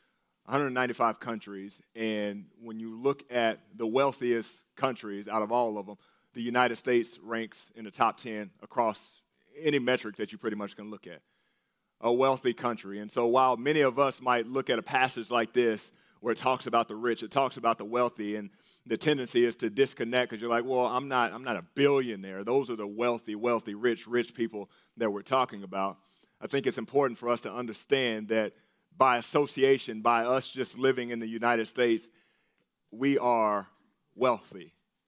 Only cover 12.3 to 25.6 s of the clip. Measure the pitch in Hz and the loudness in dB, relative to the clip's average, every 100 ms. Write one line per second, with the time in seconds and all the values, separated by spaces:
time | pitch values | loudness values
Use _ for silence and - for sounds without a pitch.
12.3 | 131 127 117 120 113 98 101 104 131 120 | 2 -2 -2 -2 -4 -8 -10 -6 -2 2
13.3 | 127 131 117 135 156 135 120 139 - 127 | 4 4 2 0 2 2 4 0 0 0
14.3 | 120 113 135 135 117 - 135 127 123 110 | 0 0 -4 0 -2 0 2 2 0 -2
15.3 | 120 113 123 117 107 - _ _ _ 113 | 0 2 4 4 2 -6 _ _ _ -4
16.3 | 113 131 127 123 117 113 107 120 113 107 | 0 0 0 0 0 0 -2 -2 -2 -2
17.3 | 143 131 131 117 113 107 123 120 - 104 | 0 0 0 0 0 -2 0 0 -2 -6
18.3 | 107 101 _ _ _ 123 113 151 143 123 | -6 -8 _ _ _ -6 -2 0 0 2
19.3 | 123 120 117 110 104 131 - 117 127 123 | 4 4 2 -2 2 0 0 -2 0 0
20.3 | 110 117 117 123 127 120 123 139 127 113 | -2 0 0 0 0 0 0 0 0 0
21.3 | 110 127 104 - 143 143 139 123 101 95 | -2 -6 -6 -4 2 4 4 0 -6 -10
22.3 | 95 104 135 120 110 104 104 120 117 - | -8 0 0 0 -6 -6 -2 0 0 -4
23.3 | 104 120 113 110 101 120 113 110 120 113 | -4 0 0 -2 -2 0 0 -2 -2 -2
24.3 | - 113 104 98 _ _ - 113 101 - | -4 -6 -6 -12 _ _ -4 -2 -2 -2
25.3 | 131 123 104 | 0 0 -4